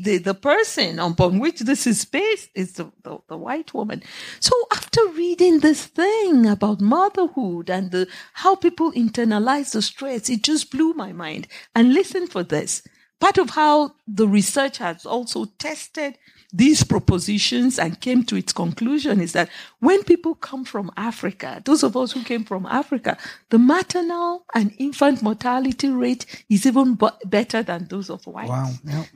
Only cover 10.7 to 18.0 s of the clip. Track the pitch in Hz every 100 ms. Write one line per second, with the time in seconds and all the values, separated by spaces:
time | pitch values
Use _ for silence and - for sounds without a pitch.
10.7 | 262 320 320 190 170 160 156 - - -
11.7 | 226 247 277 381 381 349 196 175 151 -
12.7 | - - _ _ - 370 392 320 - 302
13.7 | 294 294 - - 202 214 202 190 277 269
14.7 | - 185 170 - 233 233 226 220 - 294
15.7 | 302 - - 285 - _ _ _ 185 262
16.7 | 302 - 208 - 185 170 208 - 247 247
17.7 | 247 165 170